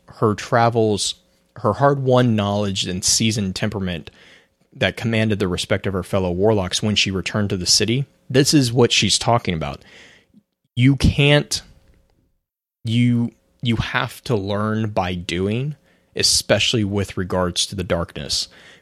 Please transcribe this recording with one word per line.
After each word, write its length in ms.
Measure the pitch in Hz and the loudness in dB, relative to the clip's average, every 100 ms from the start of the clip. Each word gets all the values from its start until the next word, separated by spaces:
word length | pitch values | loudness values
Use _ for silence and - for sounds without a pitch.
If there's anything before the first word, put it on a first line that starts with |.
| - - | -20 -2
her 200 | 113 101 | 0 0
travels, 800 | - 123 117 117 110 101 - - _ _ _ - | 0 2 2 2 0 0 -4 -8 _ _ _ -4
her 160 | - | -2
hard-won 640 | - 143 139 127 123 123 107 | 2 2 2 2 4 4 2
knowledge 500 | 101 104 101 95 95 | 0 -2 -2 -4 -4
and 160 | 92 | -4
seasoned 540 | - - 113 107 95 92 | -2 0 0 0 -4 -4
temperament 560 | 107 101 90 85 - _ - - _ _ _ | -4 -4 -4 -6 -10 _ -20 -20 _ _ _
that 240 | - 95 - | -4 -4 -2
commanded 420 | 117 113 110 101 | -2 0 0 0
the 80 | 95 | 0
respect 400 | 87 - 101 101 | -2 -2 -2 -2
of 60 | |
her 100 | 92 | -6
fellow 280 | - 98 92 | -4 -2 -2
warlocks 520 | 87 107 107 90 - | 0 2 2 0 -2
when 140 | 110 101 | 0 0
she 140 | 98 | 0
returned 380 | 92 - 107 98 | -2 -4 -2 -2
to 60 | 98 | -2
the 100 | 87 | 0
city. 380 | - 104 127 139 _ - | 0 2 0 -4 _ -2
This 240 | 131 139 | 0 4
is 200 | 151 123 | 4 2
what 180 | 123 120 | 2 2
she's 260 | - 101 - | 4 0 0
talking 360 | - 117 - | 0 0 0
about. 280 | 82 69 - - - - _ _ _ _ _ _ - | -4 -6 -8 -16 -20 -20 _ _ _ _ _ _ 2
You 220 | 131 139 | 4 6
can't, 640 | - - 143 147 - - - - _ _ _ _ _ _ _ _ _ _ | 2 4 4 4 2 -8 -10 -20 _ _ _ _ _ _ _ _ _ _
you, 480 | 113 117 120 120 117 _ _ - | -2 2 4 2 0 _ _ -8
you 160 | 117 113 | -2 -2
have 440 | - 127 131 - - | 0 -2 -4 -8 -4
to 100 | 113 | -4
learn 540 | 98 104 107 110 110 | -2 -2 -2 -2 -2
by 260 | 104 90 90 | -2 -2 -4
doing, 640 | 90 85 98 113 147 147 _ _ _ | -4 -2 -2 -2 -4 -8 _ _ _
especially 680 | - - - - 104 - 117 | -2 0 0 2 2 2 0
with 320 | 101 101 95 - | 0 -2 -4 -4
regards 500 | 92 92 90 87 - | -4 -2 -2 -2 -4
to 80 | 101 | -6
the 100 | 87 | -2
darkness, 640 | 85 85 - 67 - - - - - | -2 -2 -8 -6 -6 -6 -12 -20 -20